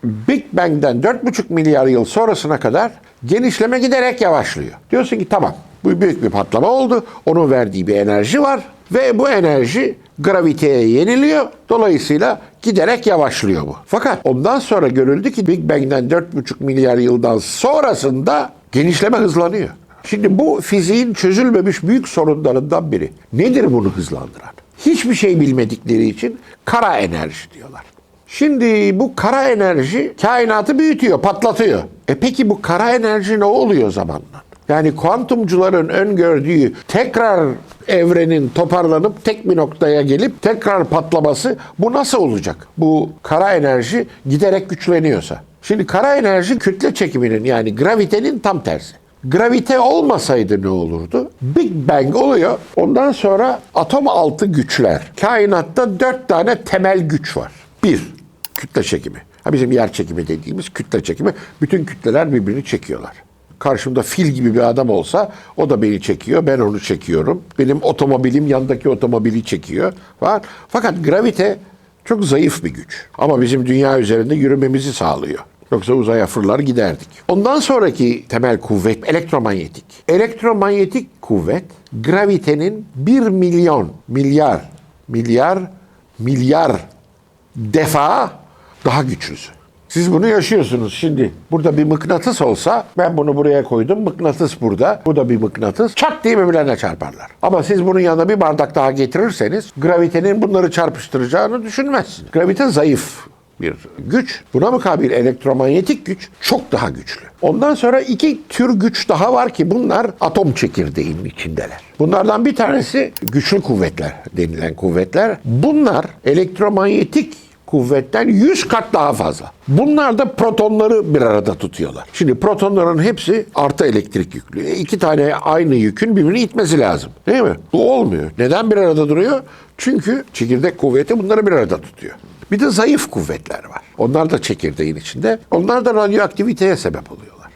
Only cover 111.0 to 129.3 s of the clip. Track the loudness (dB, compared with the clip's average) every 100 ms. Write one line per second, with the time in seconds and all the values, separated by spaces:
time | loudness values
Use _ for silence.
111 | -4 -6 -8 -10 -8 -8 -8 -12 -20 -2
112 | 0 2 2 2 0 0 0 0 0 -2
113 | -2 -6 -4 -2 0 -2 0 0 -2 -2
114 | -8 -8 -12 -4 -4 -4 -8 -4 -2 0
115 | 0 0 0 -2 -4 0 2 2 2 0
116 | -4 -6 0 2 0 0 0 2 2 0
117 | 0 -2 -4 -10 -20 _ -4 -2 2 0
118 | 0 -2 2 4 4 2 0 -2 0 0
119 | 0 0 -2 -4 -12 -16 0 2 4 2
120 | 2 0 -2 0 0 2 0 2 2 2
121 | 2 2 4 2 0 -4 -6 -6 -8 -8
122 | -16 -2 0 2 0 0 0 2 2 2
123 | 0 -2 -2 -2 -2 -2 -2 2 2 2
124 | 0 -4 -4 -8 -12 -8 -4 -4 -4 0
125 | 2 2 2 0 0 0 2 2 2 0
126 | 0 2 2 2 0 0 0 2 2 0
127 | -6 -12 -2 2 2 -2 -4 0 2 2
128 | 0 -2 -6 -2 0 0 2 2 2 2
129 | 2 2 0